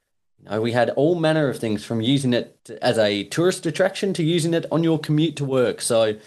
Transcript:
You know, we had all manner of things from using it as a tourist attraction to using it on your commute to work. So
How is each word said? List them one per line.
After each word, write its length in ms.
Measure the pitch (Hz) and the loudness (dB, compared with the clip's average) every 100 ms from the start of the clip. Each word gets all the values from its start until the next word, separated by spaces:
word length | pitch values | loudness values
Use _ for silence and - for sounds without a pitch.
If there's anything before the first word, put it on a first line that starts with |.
| _ _ _ _ | _ _ _ _
You 100 | 95 | -6
know, 100 | 104 | -4
we 100 | 113 | 0
had 200 | 117 117 | 2 2
all 260 | - 147 175 | 2 2 2
manner 320 | 160 160 143 | 2 2 0
of 100 | 117 | -2
things 260 | 113 104 | -4 -4
from 160 | - 117 | -4 -2
using 320 | 113 139 131 | 0 0 2
it 460 | 120 - _ - 117 | 0 -2 _ -18 -4
as 160 | - 113 | 0 2
a 280 | 107 208 | 2 0
tourist 420 | 196 - 175 180 170 | -2 0 0 0 -4
attraction 460 | 151 190 190 202 | 0 -2 0 -4
to 100 | 180 | 0
using 320 | 160 170 160 | 0 0 0
it 120 | 165 160 | -2 0
on 140 | 151 | 0
your 160 | 165 160 | 2 0
commute 340 | 156 151 160 147 | 0 0 0 -2
to 80 | |
work. 360 | 139 131 117 - | -2 0 0 0
So 340 | - 113 110 107 | 0 2 2 0